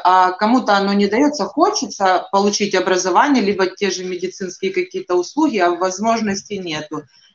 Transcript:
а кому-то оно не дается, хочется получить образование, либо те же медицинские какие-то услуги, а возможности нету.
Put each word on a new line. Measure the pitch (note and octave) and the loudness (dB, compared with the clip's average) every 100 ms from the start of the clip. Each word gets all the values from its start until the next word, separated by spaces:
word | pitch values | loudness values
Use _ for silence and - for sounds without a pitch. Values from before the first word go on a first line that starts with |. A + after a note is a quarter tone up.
а | F3+ F#3 F3+ | 4 4 4
кому-то | F3+ A3 B3+ G#3 G3+ | 2 2 2 2 2
оно | G3 | 2
не | G3+ G3+ | 2 2
дается, | A3 D4 B3 F#3+ | 2 0 0 -4
хочется | C#4+ G4 G#4 - - G3 F3 - | 0 2 0 -6 -2 0 0 0
получить | G3 G3+ G3+ G3+ F#3 | 0 0 0 0 0
образование, | - F3+ F#3 F#3+ C#4+ B3+ | 0 0 2 2 4 4
либо | G3+ F#3+ F#3 | 2 0 -2
те | - G3 | -2 -4
же | F3+ | -4
медицинские | F#3 F3 F#3 - F3+ - F#3+ | -6 -6 -8 -8 -10 -6 -6
какие-то | F#3 F3+ F#3 - F3+ | -4 -6 -6 -2 -2
услуги, | F3+ C#4+ D4+ G#3+ | -2 0 0 2
а | F3 | 0
возможности | E3+ F#3 F#3 A3+ A3+ G#3+ G3 - | 0 -2 -2 -2 0 -2 -4 -6
нету. | G3 F3 D3+ D3+ D3+ - _ _ | -8 -6 -8 -8 -10 -12 _ _